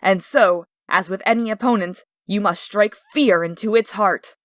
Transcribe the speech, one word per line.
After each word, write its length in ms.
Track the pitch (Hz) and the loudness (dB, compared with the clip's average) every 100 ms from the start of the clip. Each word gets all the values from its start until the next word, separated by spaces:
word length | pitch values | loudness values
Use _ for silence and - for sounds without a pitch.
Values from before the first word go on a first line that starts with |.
and 220 | 185 190 | 0 0
so, 420 | - 285 214 175 170 _ _ | 0 2 2 2 -4 _ _
as 200 | 175 180 | -4 -2
with 120 | 190 - | -4 -2
any 240 | 226 226 | 0 -2
opponent, 540 | 214 247 233 180 185 - _ _ | -4 0 0 -2 -8 -18 _ _
you 160 | 202 | -2
must 220 | 202 175 | -2 -4
strike 320 | - 202 208 - _ | -6 0 0 -2 _
fear 300 | - 277 175 | 0 4 4
into 320 | 170 170 220 220 | 2 -6 0 0
its 160 | 220 | 0
heart. 440 | - 208 165 - - | 0 0 0 -6 -20